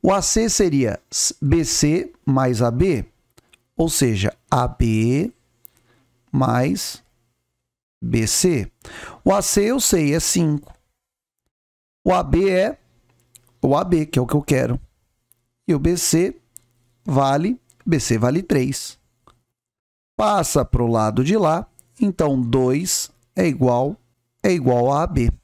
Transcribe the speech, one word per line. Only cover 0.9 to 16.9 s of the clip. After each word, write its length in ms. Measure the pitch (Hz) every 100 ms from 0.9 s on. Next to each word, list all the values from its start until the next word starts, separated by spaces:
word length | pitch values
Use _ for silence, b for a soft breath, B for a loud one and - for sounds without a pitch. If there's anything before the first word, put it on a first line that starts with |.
| - _
s-, 260 | - - -
B 240 | 143 170 156
C 480 | - 151 160 - -
mais 380 | - 135 131 117
A 80 | 120
B, 340 | 120 190 139 - _ _ _ _ _ _ -
ou 140 | 165
seja, 420 | - 127 107 98 - _
A 180 | 135 123
B 680 | - 117 110 113 131 214 - _ _ - b b b b _ _
mais 720 | 135 127 120 135 196 - - _ _ _ _ _ _ _ _ _ _
B 240 | 117 117 110
C. 460 | - 185 151 95 _ B B B B -
O 80 |
A 80 | 294
C 240 | - - 208
eu 140 | 262
sei, 340 | - 185 147 160
é 40 |
cinco. 520 | - 185 165 147 - - _ _ _ _ _ _ _ _ _ _ _ _
O 120 | -
A 100 | 180
B 260 | 135 160 190
é 300 | 185 208 294 _ _ _ _ _ _ _ _
o 140 | - 139
A 80 |
B, 220 | - 170 151
que 120 | -
é 40 |
o 40 | 123
que 100 | 147
eu 60 |
quero. 380 | 143 135 123 123 - _ _ _ _ _ _ _ -
E 80 | 151
o 40 |
B 180 | 160 175
C 420 | - 160 185 - _ - _ _ _